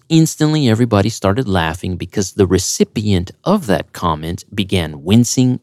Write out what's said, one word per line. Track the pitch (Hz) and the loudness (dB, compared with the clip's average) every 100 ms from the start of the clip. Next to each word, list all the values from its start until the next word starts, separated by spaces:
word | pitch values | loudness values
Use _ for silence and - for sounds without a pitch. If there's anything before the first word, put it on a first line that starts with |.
| - | 0
instantly, | 160 160 - 151 156 127 | 2 2 0 0 2 2
everybody | 110 120 101 107 | 2 2 2 0
started | - 95 107 113 | -2 -2 -2 -2
laughing | 92 80 87 92 87 | -2 -2 -4 -6 -6
because | 85 110 95 | -6 -6 -4
the | - 92 | 0 2
recipient | 92 - - 202 - 104 92 92 - | 2 0 -4 -4 -2 0 0 -2 -6
of | - 202 120 | -2 0 0
that | 80 - | -2 -4
comment | - 87 76 82 95 - | -6 -4 -4 -6 -8 -8
began | 104 92 95 78 76 | -6 -2 -2 -4 -6
wincing | 78 113 117 - 127 127 | 2 4 4 2 2 0